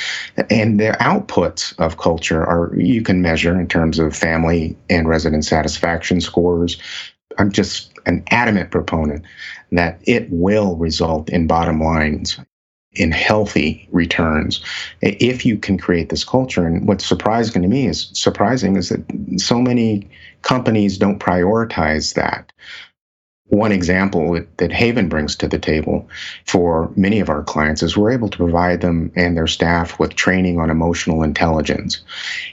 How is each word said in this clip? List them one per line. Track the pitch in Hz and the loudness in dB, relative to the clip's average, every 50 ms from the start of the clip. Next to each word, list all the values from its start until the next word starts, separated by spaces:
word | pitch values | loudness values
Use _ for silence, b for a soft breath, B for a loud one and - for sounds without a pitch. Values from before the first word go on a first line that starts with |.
| B B B B B B B - - - | B B B B B B B -4 -2 0
And | 107 117 107 113 104 101 | 2 2 4 4 2 2
the | 107 110 - - | 2 2 2 2
outputs | 120 143 190 - - - - 101 85 82 - - - - - - | 2 2 2 0 -2 -2 -2 0 0 0 -2 -6 -8 -8 -4 -2
of | 85 80 85 | -2 -2 -2
culture | - - 90 82 82 - - 82 80 78 | 0 0 0 0 0 0 -2 0 0 2
are, | - 85 85 85 85 - | 2 2 2 0 0 0
you | - 87 90 127 110 | 0 2 2 2 2
can | - - 95 90 | 2 2 2 2
measure | 90 82 80 80 - 85 90 92 | 2 2 2 2 2 2 2 2
in | 85 | 0
terms | 80 - 85 82 80 78 82 | 0 0 2 2 2 2 2
of | 78 76 69 | 0 0 0
family | - 87 82 82 82 82 82 85 82 80 80 - - - - | -2 -2 0 0 2 2 2 2 0 0 -2 -6 -8 -2 0
and | 95 85 80 80 | 2 2 2 2
resident | 80 78 78 78 76 76 76 | 2 2 2 0 0 0 0
satisfaction | - 85 78 76 78 - - - 85 87 85 - - 92 87 | 2 0 0 0 0 -4 -2 -2 -2 -2 -2 -2 0 0 0
scores. | 87 - - 90 87 87 87 82 85 85 - - B B B B B B B B _ - - | 0 0 0 2 2 2 2 2 0 -2 -2 -6 B B B B B B B B _ -8 -2
I'm | - 98 101 | 0 0 2
just | 98 107 95 - - - - - - - - | 2 0 0 0 -2 -10 -12 -14 -18 -8 -4
an | - 87 82 - - | -2 -2 -2 0 0
adamant | - 120 123 113 104 92 82 - | 0 2 2 2 2 0 0 0
proponent | - 85 82 - 85 80 78 76 71 73 - B B B B B B B B B | -2 -2 -2 -2 -2 -2 0 -2 -4 -6 -10 B B B B B B B B B
that | 87 87 87 82 - - | 0 0 0 0 -2 -4
it | - - 120 117 - - | 0 2 2 2 0 -2
will | 90 82 87 95 104 107 104 95 87 | -2 0 2 2 4 2 2 0 0
result | 80 82 82 78 - 85 82 80 78 78 - | 0 -2 -2 0 0 0 0 0 -2 -4 -2
in | - 87 82 80 | -2 0 0 2
bottom | 82 82 82 82 80 78 | 2 2 2 2 0 0
lines, | 80 80 80 80 78 76 76 - - - - - - _ _ _ _ _ _ _ _ _ | 0 2 2 2 0 0 -2 -2 -4 -6 -8 -8 -12 _ _ _ _ _ _ _ _ _
in | - - 95 82 | -4 -2 0 0
healthy | 82 - - - 107 107 101 101 - 78 76 78 80 - - - | 0 0 2 2 2 2 2 0 0 0 0 0 -2 -6 -8 -2
returns, | - 87 85 85 - - 85 80 78 78 - - - - B B B B B B B B | 0 0 0 0 0 0 0 0 0 0 -2 -2 -4 -6 B B B B B B B B
i-, | - 110 104 - | 0 0 0 2
if | 120 123 123 123 - | 0 0 0 0 0
you | 127 107 98 | 0 0 0
can | - - 95 87 | 0 -2 -2 -2
create | - - 90 85 82 - | 0 0 0 0 0 -2
this | 82 - - | -4 -6 -4
culture. | - - 131 131 127 - 92 85 | 0 0 0 0 0 -2 -2 0
And | 82 85 92 - | 0 0 0 0
what's | 104 98 95 - | 0 0 0 0
surprising | - - 92 - 107 110 117 117 107 - 95 | -2 -2 0 0 0 2 2 0 0 0 0
to | 87 92 | 2 2
me | 120 143 131 | 2 2 2
is, | 95 76 - - - | 0 -2 -4 -8 -8
surprising | - - - - - - 104 - 131 127 98 95 98 | -6 -2 -2 0 0 2 2 2 2 2 2 2 0
is | 95 95 - | 0 0 -2
that | - - - - - - - - - | -4 -4 -4 -6 -8 -8 -6 -4 -4
so | 92 - - 123 120 | -2 0 0 2 2
many | 127 123 123 120 113 110 107 101 - B B B B B B B | 2 2 2 2 2 2 0 -2 -4 B B B B B B B
companies | - - 131 127 127 120 110 107 101 98 95 95 | -2 0 0 2 2 2 2 4 2 2 2 2
don't | 107 98 98 98 | 2 0 0 0
prioritize | - 90 90 90 87 95 110 113 117 113 - - 80 78 78 78 - - - | 0 0 2 2 2 2 2 2 0 0 0 0 2 2 2 0 -2 -2 -2
that. | - - - - - - _ - B B B B B B B B B _ _ _ _ _ _ _ _ _ | -2 -2 -2 -4 -6 -10 _ -20 B B B B B B B B B _ _ _ _ _ _ _ _ _
One | - - 104 110 107 | 0 2 2 4 4
example | 101 92 87 85 92 92 98 98 - 85 76 85 87 | 2 2 2 2 2 2 2 2 0 0 0 0 0
that, | 82 - - - - | -2 -4 -6 -4 -4
that | - - | -2 -2
Haven | - 117 120 117 117 123 98 78 | 0 0 0 2 2 0 0 0
brings | 78 78 76 69 - | 0 -2 -2 -4 -4
to | - - - | -4 -4 -2
the | - 80 | -2 -2
table | - 78 78 78 78 78 80 80 - B B B B B B B B | -2 0 -2 0 0 -2 -4 -4 -4 B B B B B B B B
for | B - 92 87 85 82 82 82 - - | B 2 2 4 4 2 2 0 0 2
many | 98 95 98 110 104 | 2 2 4 4 2
of | 87 80 | 0 0
our | 73 73 | -2 -4
clients | 76 - - 76 76 76 69 - | -4 -4 -2 0 0 0 0 0
is | 87 82 - | 0 0 2
we're | 104 104 113 | 2 2 2
able | 131 123 113 101 | 2 0 -2 -2
to | - | -2
provide | - 87 85 82 85 87 90 87 85 | 0 0 2 2 2 2 2 0 0
them | 92 87 85 82 82 85 - | 0 0 0 0 -2 -2 0
and | 90 90 87 85 | 0 0 2 2
their | 80 82 | 0 0
staff | 80 - - 85 85 85 85 82 - - - | -2 0 0 0 2 2 0 0 -2 -2 -2
with | 78 71 - | -2 -2 -2
training | - - 92 92 92 92 90 85 85 | -4 -4 -2 0 0 0 0 0 0
on | 80 82 | 0 0
emotional | 80 80 82 85 85 - - 87 80 80 | 0 0 0 0 -2 -2 -2 -2 0 0
intelligence. | 80 76 71 - 85 82 80 78 73 - 73 - - - - - B B B B B B B B B B | 0 0 0 0 0 0 0 0 0 -2 -2 -4 -4 -6 -8 -8 B B B B B B B B B B